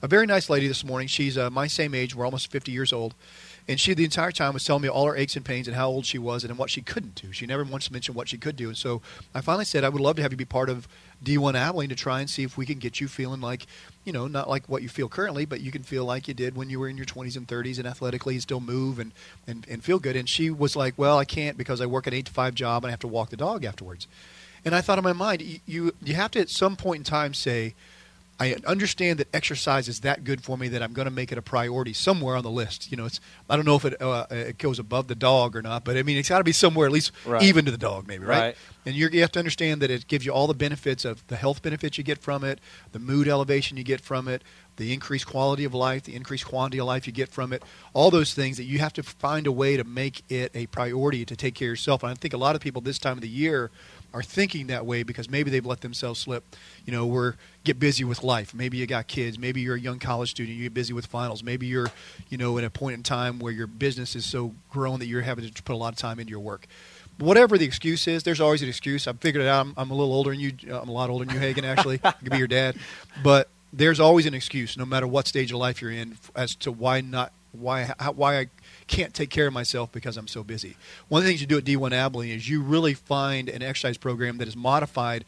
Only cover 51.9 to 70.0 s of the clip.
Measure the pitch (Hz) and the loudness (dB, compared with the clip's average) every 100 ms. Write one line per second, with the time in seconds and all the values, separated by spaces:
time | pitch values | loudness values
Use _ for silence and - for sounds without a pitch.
51.9 | 131 123 127 160 127 135 156 147 123 127 | 2 0 -6 -6 0 2 2 -2 -6 -6
52.9 | 127 139 127 113 123 160 143 117 - - | -4 -2 -4 -4 0 2 2 -2 -8 -20
53.9 | - - 120 - 190 196 156 131 123 117 | -20 -12 -10 -4 0 0 0 -4 -4 -2
54.9 | 120 117 123 117 139 143 131 120 123 120 | -2 -2 -6 -4 0 2 2 0 -6 -6
55.9 | 120 123 117 - 120 - - - - - | -6 -6 -6 -6 -6 -8 -20 -20 -16 -6
56.9 | 120 120 123 123 - - - - 123 143 | -2 0 2 0 -2 -14 -6 -2 2 2
57.9 | 135 123 117 127 117 101 117 127 127 123 | 2 0 -2 0 0 0 -6 -4 -4 -2
58.9 | 120 - 131 117 110 123 131 123 123 127 | -4 -4 -4 -4 -4 -4 -2 -2 -4 -4
59.9 | 127 127 120 120 - 113 117 120 120 120 | -6 -4 -2 -4 -6 -8 -6 -6 -4 -4
60.9 | 120 117 120 123 107 117 123 123 127 120 | -6 -6 -6 -6 -6 -6 -6 -2 0 -2
61.9 | - - - - 127 123 120 113 - 135 | -4 -20 -18 -10 -4 0 0 -2 -4 -6
62.9 | 120 117 123 123 120 117 110 110 110 139 | -4 -2 0 -2 -2 -6 -4 -6 -2 -2
63.9 | 123 120 123 - 127 120 107 - 139 131 | -2 -6 -6 -6 -4 -6 -8 -8 -4 -2
64.9 | 131 120 120 120 120 113 - - 117 117 | -2 -4 -4 -2 -4 -8 -10 -6 -4 -4
65.9 | 113 117 117 113 107 104 98 - - - | -4 -6 -6 -8 -8 -8 -10 -14 -20 -20
66.9 | - - - 151 214 240 196 143 - 160 | -20 -18 -2 6 10 10 8 4 0 -2
67.9 | 165 170 165 170 156 151 151 131 - 143 | 0 0 0 2 4 6 6 2 -4 -2
68.9 | 139 139 117 165 143 135 139 139 131 131 | -2 -2 -2 0 4 4 4 4 -2 -4
69.9 | 139 | 0